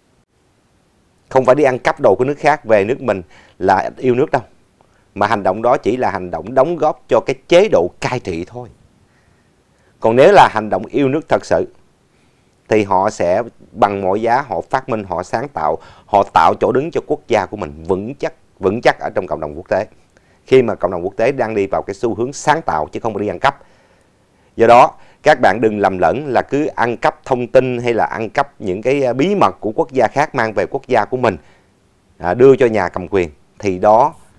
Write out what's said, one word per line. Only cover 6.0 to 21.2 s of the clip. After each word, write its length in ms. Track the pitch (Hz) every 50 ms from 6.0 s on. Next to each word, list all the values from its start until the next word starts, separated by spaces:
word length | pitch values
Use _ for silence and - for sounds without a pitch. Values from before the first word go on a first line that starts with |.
| 123 101
hành 220 | 95 92 92 90
động 220 | 82 80 80 104 131
đóng 220 | 131 135 165 175
góp 280 | 156 156 151 - - _
cho 120 | - 139 139
cái 160 | - - 135 - _
chế 220 | - 170 175 208 214
độ 180 | 135 87 87 90 - -
cai 180 | - 131 127 120
trị 260 | - 98 85 82 90
thôi. 220 | - 113 123 123 101 - _ _ _ _ _ _ _ _ _ _ _ _ _ _ _ _ _ _ _ _ _ _ _ _ -
Còn 160 | - 113 113
nếu 160 | 127 143 190 208
là 140 | 170 127 104
hành 180 | - 110 107 104
động 160 | 98 95 110
yêu 240 | - - 131 - 131
nước 200 | 135 160 - -
thật 160 | 131 101 -
sự 220 | - - 82 95 - - _ _ _ _ _ _ _ _ _ _ _ _ _ _ _ _ _ _ -
thì 140 | 113 107 101
họ 260 | 98 98 92 98 107
sẽ 340 | - - 92 87 92 107 120 113 - _ - _
bằng 300 | - 104 117 101 101 98
mọi 200 | 98 92 98 107
giá 200 | 110 113 117 135
họ 200 | 143 113 92 82 - -
phát 200 | - 131 - -
minh, 140 | 117 110 98
họ 200 | 92 87 85 92
sáng 240 | - - 113 131
tạo, 300 | 143 - 82 78 76 80 - - - - _ _
họ 180 | - 104 98 95 - -
tạo 200 | 85 82 90 104 -
chỗ 120 | - 95
đứng 200 | 120 135 147 170
cho 100 | - 120 -
quốc 120 | - 113 - -
gia 180 | - 113 104 92
của 120 | - 107
mình 260 | 104 92 73 71 80 80
vững 320 | 85 95 92 104 117 143
chắc, 180 | - 156 156 - _ _ _ _ -
vững 200 | 92 95 104 123 -
chắc 160 | 151 139 -
ở 100 | - 76 -
trong 120 | 107 92
cộng 120 | 82 80 78
đồng 180 | 80 76 73
quốc 120 | 82 92 -
tế. 180 | 104 95 107 - _ _ _ _ _ _ _ _ _ _ _
Khi 160 | - 131 131
mà 140 | 120 110 95
cộng 160 | - - 92
đồng 120 | 95 87 87
quốc 100 | - -
tế 140 | -